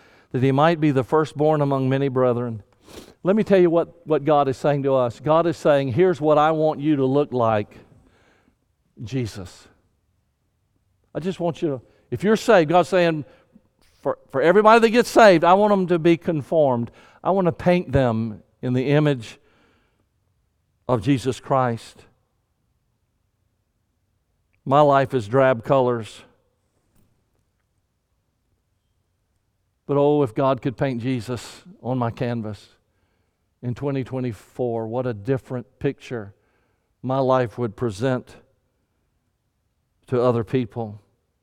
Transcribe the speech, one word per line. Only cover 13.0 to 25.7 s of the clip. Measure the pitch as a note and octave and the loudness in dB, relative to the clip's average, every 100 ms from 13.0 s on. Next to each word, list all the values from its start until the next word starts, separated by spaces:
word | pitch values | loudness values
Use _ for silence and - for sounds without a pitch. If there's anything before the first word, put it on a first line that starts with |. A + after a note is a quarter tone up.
| E3+ D#3 - _ _ _ _ _ _ _ | 2 0 -8 _ _ _ _ _ _ _
"For, | C#3 - _ | -8 -8 _
for | C3+ | 0
everybody | D#3 F#3+ G#3+ A3+ | 4 6 6 6
that | A3+ | 6
gets | A#3+ - | 2 2
saved, | - A3 E3 E3+ | 6 6 6 4
I | |
want | G3 G#3 | 4 4
them | G3+ E3+ | 2 0
to | F3 | 0
be | E3 E3+ | 2 0
conformed. | - D#3 B2 E3 C#3 A#2+ A#2 - - _ | -2 -6 -2 0 2 0 -4 -12 -20 _
I | - | -2
want | G3 F3 | 0 0
to | |
paint | - F3+ F3+ C3+ | 0 0 0 0
them | C3+ B2 A2+ A2+ G2+ _ _ | 0 0 0 -4 -10 _ _
in | B2+ | -4
the | B2 C3 | -2 0
image | D3 D3 C3 G#2+ - _ _ _ _ _ _ _ _ _ _ _ _ _ _ - | 2 2 -2 -8 -20 _ _ _ _ _ _ _ _ _ _ _ _ _ _ -4
of | B2 | -2
Jesus | F#2+ C3+ B2+ A#2 | 0 -2 -2 -8
Christ." | - C#3 B2+ A#2 - - _ _ _ _ _ _ _ _ _ _ _ _ _ _ _ _ _ _ _ _ _ _ _ _ _ _ C#3 | -2 -2 0 -4 -12 -20 _ _ _ _ _ _ _ _ _ _ _ _ _ _ _ _ _ _ _ _ _ _ _ _ _ _ 0
My | C#3 | 2
life | D3 C#3 C3 | 4 2 0
is | C3 G2+ | -4 -2
drab | C3 C3 A#2+ | 2 2 0
colors. | - | 0